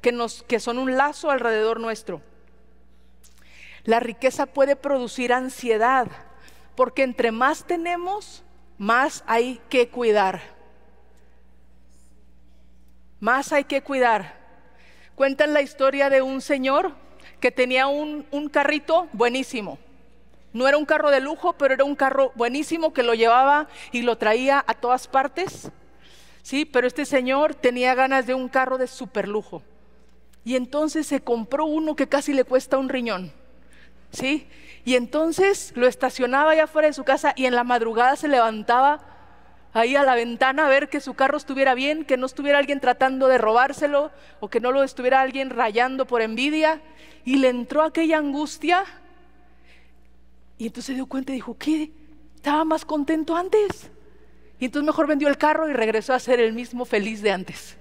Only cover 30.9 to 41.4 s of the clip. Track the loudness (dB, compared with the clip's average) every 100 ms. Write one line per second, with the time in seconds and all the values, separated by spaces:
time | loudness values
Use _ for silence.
30.9 | -2 -4 -4 -2 -4 -2 -2 -2 -2 -4
31.9 | -2 0 0 0 -2 0 0 0 -2 -2
32.9 | -4 -4 -6 -8 -16 -20 -20 -20 -20 -20
33.9 | -20 -18 -8 -4 -4 -6 -20 -20 -14 0
34.9 | 0 0 -2 0 2 2 0 -6 0 0
35.9 | 2 -4 -2 -2 2 4 4 2 2 0
36.9 | 0 -2 0 0 0 0 0 0 0 0
37.9 | 2 2 2 2 2 2 0 0 4 4
38.9 | 2 -6 -20 -20 -20 -20 -20 -6 0 2
39.9 | 4 4 2 0 0 0 4 4 4 2
40.9 | -6 -8 0 0 0